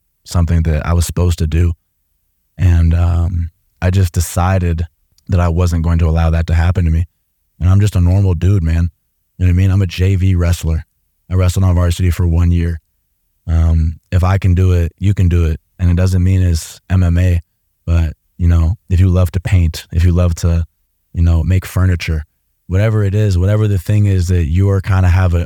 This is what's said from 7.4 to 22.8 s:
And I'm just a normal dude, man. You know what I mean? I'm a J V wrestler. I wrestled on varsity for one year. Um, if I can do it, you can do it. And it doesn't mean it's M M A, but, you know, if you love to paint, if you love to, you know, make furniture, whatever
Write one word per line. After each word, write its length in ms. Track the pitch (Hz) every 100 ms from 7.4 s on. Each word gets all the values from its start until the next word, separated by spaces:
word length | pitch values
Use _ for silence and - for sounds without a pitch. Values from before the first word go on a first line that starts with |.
| _ -
And 100 | 90
I'm 100 | 98
just 160 | 101 92
a 60 |
normal 320 | 87 95 95
dude, 300 | 82 87 101
man. 260 | 80 82 85 - _ _ _ -
You 80 | 92
know 20 |
what 20 |
I 40 |
mean? 180 | 90 95
I'm 100 | 95
a 60 | 92
J 280 | - 92 95
V 180 | 95
wrestler. 520 | 90 87 85 80 80 - _ _ _ -
I 60 | 92
wrestled 300 | 92 95 92
on 100 | 87
varsity 340 | 87 85 92
for 180 | 82 90
one 240 | 82 87
year. 280 | 87 85 82 _ _ _ _ _ _ -
Um, 540 | 82 82 80 80 78 _
if 120 | 90
I 140 | 90 98
can 180 | 95 87
do 160 | 92
it, 220 | 87 85 -
you 160 | 98
can 140 | 98 90
do 160 | 87 80
it. 140 | 78 _ -
And 140 | 87
it 60 | 87
doesn't 260 | 92 90
mean 180 | 90 95
it's 380 | 90 82 - - -
M 140 | 92
M 140 | 87 87
A, 240 | 90 85 - _ _ _ -
but, 280 | 85 80 - _ -
you 100 | 87
know, 280 | 85 82 101 -
if 100 | 92
you 100 | 95
love 200 | 90 90
to 80 | 90
paint, 460 | - 90 82 - -
if 120 | 82
you 100 | 90
love 200 | 87 87 85
to, 300 | 87 85 82 _ _ _ _
you 80 | 87
know, 220 | 85 85
make 220 | 80 92 -
furniture, 580 | 92 92 85 - 78 - _ _ _ -
whatever 360 | 92